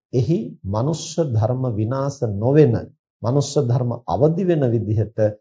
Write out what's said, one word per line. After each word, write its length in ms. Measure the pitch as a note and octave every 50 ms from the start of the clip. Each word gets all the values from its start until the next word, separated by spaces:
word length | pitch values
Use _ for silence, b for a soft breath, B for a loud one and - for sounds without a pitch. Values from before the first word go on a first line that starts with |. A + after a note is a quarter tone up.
| _ _
එහි 300 | - A#2+ A#2 F#2+ E3 G3+ A3 - - - -
මනුෂ්‍ය 600 | F#2+ G2 G#2+ B2 D3 - - - - - - E3
ධර්ම 360 | D3 A#2 G#2+ G#2 A2 B2 C3 C3 B2+
විනාශ 520 | G#2+ G2 A2 A2 C3 C3+ C3+ C#3 C3+ - B2 A2 G2+
නොවෙන, 420 | G2 G#2+ B2 C#3 D3+ D3+ B2+ A2+ - - - - _ _ _ _ _ -
මනුෂ්‍ය 380 | A2 B2+ C#3+ C#3+ - - D3+ C#3+
ධර්ම 300 | A#2+ A#2+ B2+ B2 A#2+ A#2 A#2 -
අවදි 400 | - E2 F#2+ C3 D3+ E3 E3+ F#3
වෙන 200 | F3 F3 D#3 C#3
විදිහට 520 | A#2+ A2+ A#2 G2+ G#2 G#2+ G#2 G#2+ G#2 - - G#2+ G#2+ G#2+ -